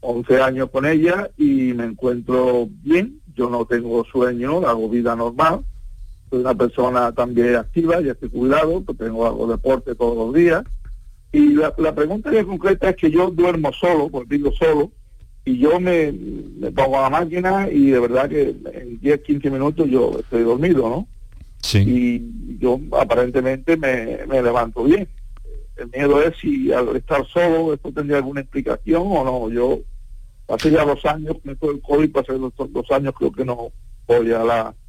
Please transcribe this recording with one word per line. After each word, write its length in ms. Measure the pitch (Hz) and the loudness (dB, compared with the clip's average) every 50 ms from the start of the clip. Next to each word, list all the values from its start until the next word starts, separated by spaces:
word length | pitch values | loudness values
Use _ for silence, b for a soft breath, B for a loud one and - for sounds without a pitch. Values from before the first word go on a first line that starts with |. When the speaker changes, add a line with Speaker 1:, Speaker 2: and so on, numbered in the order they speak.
Speaker 1:
once 400 | - 127 120 117 123 - 127 131 | -4 -4 -4 -4 2 2 4 4
años 280 | 135 131 131 131 131 123 | 4 2 0 -2 -6 -4
con 140 | - 135 135 | -2 -2 0
ella 440 | 151 165 156 160 175 175 190 202 - - | 2 2 2 2 2 0 0 -4 -8 -4
y 360 | - 151 143 139 135 127 127 123 | 0 2 2 2 2 0 0 -2
me 120 | 120 117 | -2 -4
encuentro 800 | 117 110 - 127 127 123 120 117 - 127 127 127 123 123 120 120 107 101 - - | -6 -8 -4 -2 -2 -2 -2 -4 -2 0 2 2 2 2 0 -2 -4 -8 -10 -2
bien. 360 | 139 160 180 202 254 285 - - - 143 | 0 2 2 2 -2 -8 -16 -20 -18 -6
Yo 140 | - 123 120 | -4 -4 -2
no 160 | 120 120 113 | -2 -4 -2
tengo 380 | - 120 120 117 117 117 117 113 | -2 -2 -4 -2 -2 -2 -2 -2
sueño, 640 | - - 131 123 127 123 120 120 135 156 180 185 | -2 0 0 0 0 0 -2 -4 -2 -2 0 0
hago 220 | 135 117 113 110 110 | 0 0 0 -2 -2
vida 260 | 113 120 117 117 117 | -2 0 0 0 -2
normal. 460 | 117 117 120 120 127 160 160 170 - - - - - - - - - - - - - - - | -2 -4 -4 -2 0 0 2 2 0 -6 -10 -12 -12 -16 -16 -14 -14 -16 -18 -18 -20 -10 -4
Soy 100 | - 127 | -2 -2
una 120 | 123 127 123 | 0 0 2
persona 580 | 98 123 117 - - 123 123 127 123 123 120 117 | 2 0 0 0 0 0 0 2 2 0 0 0
también 420 | 123 120 123 120 117 120 120 120 | -2 -2 0 2 2 2 4 2
activa, 460 | 117 110 - - 170 165 160 165 175 | 0 0 -2 -2 0 2 2 2 2
ya 100 | 165 135 | 0 -2
estoy 180 | 120 - - 110 | -4 -6 -8 -8
jubilado, 520 | 110 120 123 131 139 156 156 156 170 185 190 | -4 -2 0 2 2 2 2 2 0 -2 -4
pues 140 | - - | -8 -10
tengo, 280 | - 110 113 113 113 117 | -8 -8 -6 -4 0 -2
hago 220 | 113 110 113 117 | -2 0 -2 -2
deporte 480 | 117 113 110 - 131 131 127 131 135 120 | -2 -2 -2 0 0 0 0 -2 -8 -4
todos 200 | - 120 117 117 | -2 -2 -2 0
los 160 | 113 110 113 131 | -2 -4 0 4
días. 280 | 160 175 170 160 180 247 - - - - - - - - - - - - - | 4 4 4 4 0 -2 -6 -10 -12 -10 -14 -16 -16 -16 -20 -20 -20 -18 -2
Y 220 | - 147 147 147 147 | 4 6 6 6 6
la, 200 | 147 156 147 143 | 4 2 0 0
la 160 | - 160 156 151 | 0 -2 -2 0
pregunta 360 | - 147 156 190 214 226 294 | 0 -2 0 -2 -4 -2 0
ya 120 | 226 220 208 | 2 2 2
concreta 460 | 180 196 170 - 196 190 - - 196 | 0 -4 -2 0 0 0 2 2 -2
es 60 | 190 | 0
que 120 | - - 160 | 2 0 2
yo 180 | 151 175 180 185 | 2 2 2 2
duermo 400 | 175 160 175 180 175 165 151 139 131 | 2 2 2 2 2 0 -2 -4 -2
solo, 360 | - - 175 175 156 143 135 | 0 0 2 2 2 0 -2
pues 180 | 131 131 123 | -4 -8 -6
vivo 240 | 117 143 143 143 139 | -4 -4 0 0 0
solo, 400 | - - 165 160 156 147 143 196 _ - - - - - - - - - - | 0 2 2 2 4 2 0 -2 _ -20 -20 -20 -20 -20 -20 -20 -20 -10 -4
y 120 | 135 127 | -2 0
yo 220 | 123 131 151 165 180 | 2 4 4 4 4
me, 320 | 180 180 175 165 156 147 | 2 2 2 2 2 0
me 600 | - 95 - - - - - - - - - 120 | -2 -6 -10 -10 -10 -10 -12 -14 -12 -8 -8 -6
pongo 280 | - - 135 135 131 135 | 0 0 2 2 2 2
a 40 | 135 | 2
la 60 | 131 | 2
máquina 600 | 139 160 175 160 160 180 180 185 190 196 196 190 | 2 0 0 0 -2 -2 0 0 0 0 0 0
y 200 | 175 143 139 139 | 2 4 6 6
de 80 | 135 123 | 6 4
verdad 300 | 120 117 120 127 135 147 | 4 2 2 0 0 0
que 260 | 156 151 139 120 - - - - - | 2 0 0 0 -2 -6 -12 -14 -14
en 260 | - 120 120 120 113 | -14 -14 -14 -14 -4
diez, 220 | - 139 147 143 | 2 2 2 2
quince 280 | - - 151 143 143 143 | 2 -2 -2 0 0 -2
minutos 380 | 135 131 135 147 151 170 165 139 | -2 0 -2 -2 0 0 0 2
yo 280 | 127 127 117 - - - | 4 2 2 2 0 -4
estoy 240 | - - 123 117 117 | -8 -4 0 0 2
dormido, 460 | 113 123 127 156 185 170 135 120 113 | 2 2 2 4 2 4 4 2 0
¿no? 180 | 120 160 220 - - - - - - - - - - - | -2 -4 -6 -8 -12 -20 -20 -20 -20 -20 -20 -20 -16 -10
Speaker 2:
Sí. 180 | - - - 101 | -8 0 2 2
Speaker 1:
Y 760 | 98 104 123 123 123 120 120 117 - - - - - - - - | 4 4 4 2 2 2 0 -2 -6 -8 -12 -12 -10 -12 -8 -2
yo 200 | 123 127 123 135 147 139 135 135 | 0 0 0 0 -2 -2 0 0
aparentemente 760 | 135 101 117 120 123 123 123 139 127 131 135 131 131 - 165 | 2 2 2 2 2 2 0 0 0 0 -2 -2 0 0 0
me, 420 | 160 156 135 127 120 113 120 - 101 101 | 2 2 -2 -2 -2 -4 -6 -8 -8 -6
me 140 | - 135 131 | -2 0 2
levanto 420 | 123 120 117 123 117 113 110 120 117 | 2 2 2 0 -2 -2 -4 0 4
bien. 240 | 139 160 202 190 - - - - - - - - - - - - - - | 4 4 4 2 -4 -10 -16 -16 -16 -16 -16 -14 -14 -14 -14 -14 -16 -14
El 120 | - 123 120 | -14 -14 -12
miedo 300 | 123 131 143 143 147 147 | -6 -2 2 4 4 4
es 140 | 151 170 160 - | 4 2 0 -2
si 300 | - - 143 135 131 139 131 | -4 -2 -2 0 0 0 2
al 220 | 123 123 120 - | 2 0 0 -2
estar 300 | 131 - - 160 139 - | -4 -2 -2 -2 -2 -2
solo 460 | - - 175 175 175 165 165 165 160 151 | -2 0 0 2 2 2 2 2 0 -2
esto 180 | 143 - 151 | -4 -6 -10
tendría 260 | 135 151 147 143 147 | -8 -6 -2 0 0
alguna 240 | 143 135 131 139 139 | 0 0 -2 -6 -8
explicación 640 | 135 - - 139 127 - - - - - 160 170 180 | -10 -6 -8 -6 -4 -4 -4 -4 -2 0 0 0 2
o 180 | 202 196 156 135 | 0 0 0 0
no. 260 | 135 127 127 117 110 | 0 -2 -2 -4 -4
Yo 300 | 117 120 123 131 151 - - - - - - - - - - - - - - | -2 0 0 0 0 -2 -4 -12 -16 -16 -16 -16 -18 -18 -18 -20 -20 -20 -6
hace 240 | - - 113 - 156 | -6 -4 0 2 4
ya 120 | 151 165 151 | 4 4 4
dos 180 | 147 143 - - | 2 0 0 0
años, 300 | 156 147 156 156 151 151 - | -2 -2 -2 -4 -8 -8 -8
con 120 | - 139 139 | -10 -14 -10
esto 140 | - - 151 | -4 -4 -4
del 100 | 143 139 | -4 -4
covid, 300 | - - 147 143 156 151 | -2 0 2 2 2 2
pasé 220 | - - 160 - 131 | 2 -2 -2 -2 -4
dos, 200 | 131 131 127 - | -4 -4 -6 -6
dos 340 | - - 139 143 131 117 - | -8 -10 -6 -6 -8 -2 0
años 220 | 147 135 139 135 127 | 0 0 0 -2 -4
creo 140 | - - 139 | -2 -4 -4
que 140 | 120 - 131 | -2 -2 -4
no 260 | 123 123 120 117 117 - - - - - - - | -4 -4 -6 -8 -12 -14 -16 -18 -20 -20 -20 0
voy 240 | - 120 120 117 117 | 4 4 4 4 2
a 120 | 113 113 113 | 2 2 2
la 300 | 117 117 117 110 113 107 - - | 2 2 0 0 -4 -8 -14 -20